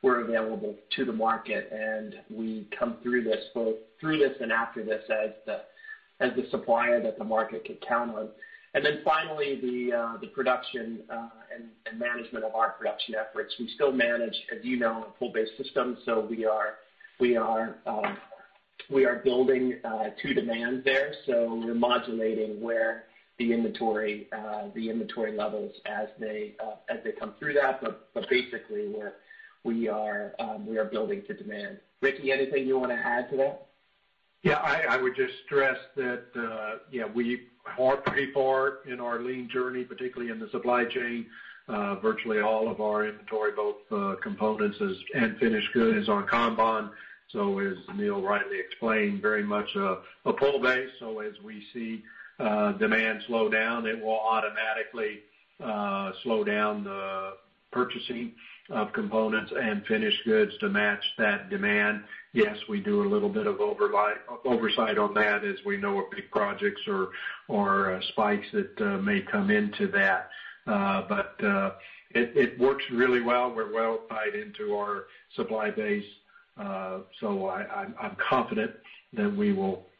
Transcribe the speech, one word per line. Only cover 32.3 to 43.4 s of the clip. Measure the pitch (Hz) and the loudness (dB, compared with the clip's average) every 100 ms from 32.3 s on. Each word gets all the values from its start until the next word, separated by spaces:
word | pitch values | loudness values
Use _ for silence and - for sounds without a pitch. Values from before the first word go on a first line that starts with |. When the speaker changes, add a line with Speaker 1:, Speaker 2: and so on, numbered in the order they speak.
Speaker 1:
anything | 135 135 143 131 | 0 2 0 2
you | 131 | 2
wanna | 123 120 | 2 0
add | 135 135 123 | 0 0 -2
to | 135 | 2
that? | 139 - - _ _ _ _ _ _ _ | 0 0 -14 _ _ _ _ _ _ _
Speaker 2:
Yeah, | 175 147 | 2 2
I, | 151 139 139 | 2 2 2
I | 127 | 2
would | 127 127 | 0 0
just | 127 - - | -2 -2 0
stress | 143 135 123 - - | 2 4 2 -6 -4
that, | 127 120 - 123 | -4 -4 -8 -6
uh, | 113 110 107 110 - | -6 -4 -6 -8 -8
yeah, | 123 107 | -6 -4
we | 113 120 123 - _ - - | 0 0 0 -6 _ -12 2
are | 131 139 | 4 4
pretty | - 135 135 | 2 0 0
far | 139 131 131 135 139 139 | 2 4 4 2 -2 -10
in | 123 | -6
our | 120 120 | -4 -4
lean | 123 127 120 | -4 -6 -4
journey, | 127 127 127 | -2 -2 -4
particularly | 123 - 127 127 117 | -8 -6 -8 -6 -6
in | 110 | -6
the | 107 | -6
supply | 113 123 123 | -4 2 2
chain. | 117 131 120 117 113 - - - - | 2 0 -2 -4 -8 -12 -18 -18 -8
Uh, | 110 101 98 | -4 -2 0
virtually | 107 107 113 107 | 0 0 0 2
all | 104 110 113 | 2 2 0
of | 98 | 0
our | 107 107 107 | 0 0 0
inventory, | 107 - 110 | -4 -4 0